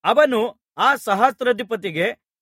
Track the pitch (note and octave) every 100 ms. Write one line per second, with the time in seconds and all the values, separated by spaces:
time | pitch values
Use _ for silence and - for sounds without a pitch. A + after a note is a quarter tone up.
0 | E3 A#3+ D4+ A#3+ A3+ - _ - A#3 C#4
1 | - G3 B3+ A#3 B3 A#3 A3 A3 F#3 D#3
2 | F#3+ A3+ _ _